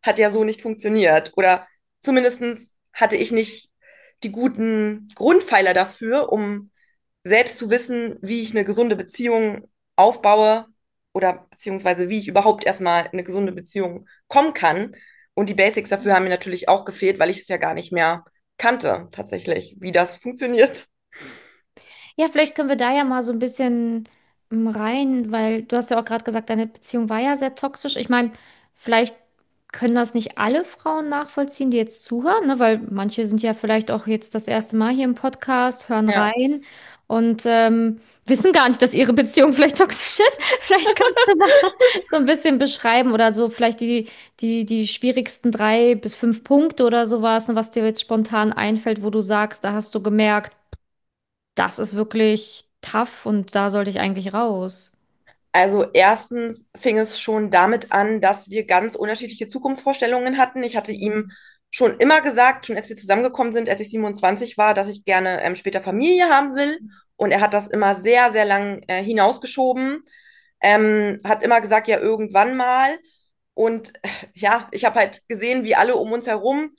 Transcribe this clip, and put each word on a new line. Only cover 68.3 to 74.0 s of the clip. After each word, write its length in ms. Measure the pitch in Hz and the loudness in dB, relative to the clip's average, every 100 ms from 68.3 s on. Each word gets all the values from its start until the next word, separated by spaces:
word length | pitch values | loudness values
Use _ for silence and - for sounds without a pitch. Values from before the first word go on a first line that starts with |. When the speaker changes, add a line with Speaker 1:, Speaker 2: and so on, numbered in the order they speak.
Speaker 1:
sehr 100 | 220 | 2
lang, 380 | 208 196 202 196 - | 0 0 -2 -10 -8
äh, 140 | 185 | -6
hinausgeschoben. 1000 | 196 220 202 254 254 - 254 254 262 302 _ _ _ _ _ _ | -2 2 2 2 -6 -2 -2 0 -4 -6 _ _ _ _ _ _
Ähm, 580 | 202 208 214 214 208 202 | 2 4 4 2 -2 -6
hat 180 | 214 214 | -2 -2
immer 180 | - 233 | 2 2
gesagt, 260 | 214 220 220 | 4 0 2
„Ja, 120 | 202 | 0
irgendwann 580 | 214 220 214 196 220 262 | 0 -2 0 2 2 0
mal.“ 400 | 247 254 269 330 _ _ _ _ _ | 0 2 0 -2 _ _ _ _ _
Und, 400 | - 226 226 226 - | -2 -2 -2 -10 -14